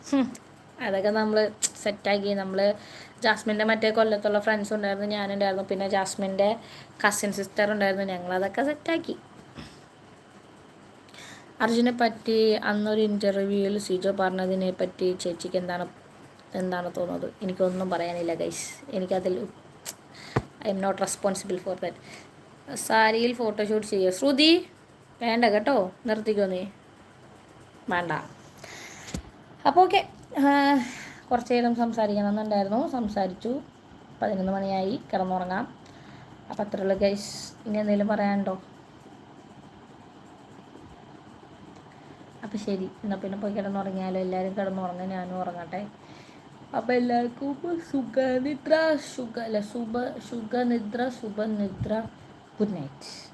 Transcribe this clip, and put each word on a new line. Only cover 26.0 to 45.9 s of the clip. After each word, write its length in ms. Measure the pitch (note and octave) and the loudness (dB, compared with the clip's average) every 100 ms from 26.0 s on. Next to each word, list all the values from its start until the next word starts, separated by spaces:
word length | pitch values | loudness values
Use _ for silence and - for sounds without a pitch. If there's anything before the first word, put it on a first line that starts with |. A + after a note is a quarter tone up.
| A#3+ | -2
നിർത്തിക്കോ 400 | G#3+ G#3+ G#3 F#3+ | -2 2 2 2
നീ, 180 | F3+ G3 - - - - - - - - - - - - | 0 -6 -12 -20 -20 -20 -20 -20 -20 -20 -20 -20 -14 -2
വേണ്ട. 220 | F3+ F3 D#3 - - - - - - - - - - - - - - D4 | -2 0 -4 -6 -18 -20 -20 -18 -16 -16 -16 -10 -10 -10 -20 -20 -2 2
അപ്പോൾ 140 | C#4+ | 6
ഓക്കെ, 280 | F#4 F#4+ - - - - | 6 6 0 -12 -8 2
ആ, 360 | C#4 C#4+ C#4 C#4+ A#3 - - - - | 6 6 6 4 2 -8 -14 -18 -2
കുറച്ച് 240 | A#3+ A#3+ | -2 2
നേരം 200 | A#3+ A#3+ | 2 2
സംസാരിക്കണമെന്നുണ്ടായിരുന്നു, 1120 | A#3 A#3 A3+ G#3+ G#3 G3+ G#3 G#3+ G#3 G3 A3 D#4+ | 2 0 2 2 2 2 0 0 0 2 0 0
സംസാരിച്ചു. 720 | C4 G#3 G#3 F#3+ F#3 A3 C4+ - - - - - - | -2 -2 0 -2 -2 -4 -4 -6 -20 -20 -20 -20 -4
പതിനൊന്ന് 300 | G#3+ F#3+ F#3 | -2 0 0
മണിയായി, 480 | G3 G3 F#3+ F#3+ C4+ - | 0 0 0 0 -4 -2
കിടന്നുറങ്ങാം. 600 | G3 F#3 F#3 F3+ F#3 C4 - - - - - - - - | -2 0 -2 -2 -4 -4 -10 -20 -20 -20 -20 -20 -20 -12
അപ്പോൾ 120 | - | -8
അത്രേ 200 | G#3 - | -6 -2
ഉള്ളൂ 140 | F#3+ G3 | 0 2
ഗൈസ്. 560 | G3+ G#3 - - - - A#3 | 2 0 -6 -12 -14 -12 -4
ഇനി 120 | G#3 | -2
എന്തെങ്കിലും 300 | G#3+ G3+ G#3 | 2 2 2
പറയാനുണ്ടോ? 540 | G#3 G3+ G3+ F#3+ F#3+ - - - - - - - - - - - - - - - - - - - - - - - - - - - - - - - - - - - - - - | 2 2 2 -2 -4 -10 -20 -20 -20 -20 -20 -20 -20 -20 -20 -20 -20 -20 -20 -20 -20 -20 -20 -20 -20 -20 -20 -20 -20 -20 -20 -20 -20 -20 -20 -20 -20 -20 -20 -20 -20 -20 -16
അപ്പോൾ 140 | A3 G#3+ | -10 -6
ശരി, 320 | - G3 F#3+ - | -4 -4 -4 -8
എന്നാൽ 140 | G#3+ F#3+ | -6 -4
പിന്നെ 200 | G3 G3 | -4 -4
പോയി 160 | G#3 | -4
കിടന്നുറങ്ങിയാലോ. 640 | G#3 G3 G3 G3 F#3+ F#3 F#3 | -4 -4 -4 -4 -4 -4 -2
എല്ലാവരും 360 | F#3 F#3 F#3+ G3 | -2 -2 -2 -2
കിടന്നുറങ്ങാൻ, 520 | G3 F#3+ F#3 F3+ F#3+ | -4 -2 -4 -6 -6
ഞാനും 320 | F#3+ F3+ F3+ | -6 -6 -6
ഉറങ്ങട്ടെ. 460 | F3+ F3 E3+ F#3 G#3 | -6 -6 -8 -8 -10